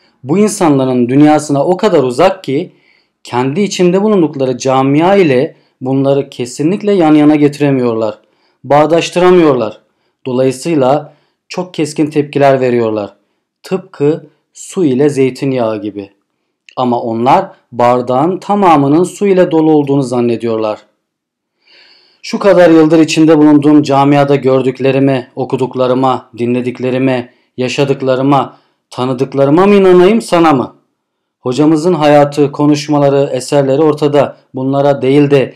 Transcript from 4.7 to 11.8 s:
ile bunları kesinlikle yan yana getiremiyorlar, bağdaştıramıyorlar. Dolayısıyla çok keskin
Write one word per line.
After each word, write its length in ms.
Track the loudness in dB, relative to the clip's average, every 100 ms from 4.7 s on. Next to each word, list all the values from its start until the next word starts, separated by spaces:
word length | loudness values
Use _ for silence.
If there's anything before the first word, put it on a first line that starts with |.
| 0 2 2 2 2
ile 400 | 2 0 -2 -8 _ -12
bunları 500 | -6 -2 0 -2 -4
kesinlikle 640 | -8 -12 -4 -4 -4 -2
yan 220 | 0 2
yana 220 | 4 4 2
getiremiyorlar, 840 | 0 0 -2 0 -2 -4 -6 -8 _ _ _ _
bağdaştıramıyorlar. 1160 | 0 2 2 0 -2 0 2 4 4 0 -4 -10 _ _ _ _ -8
Dolayısıyla 880 | -2 -2 -2 -4 -2 0 0 -4 _ _ _ -16
çok 260 | -12 -10
keskin 320 | -6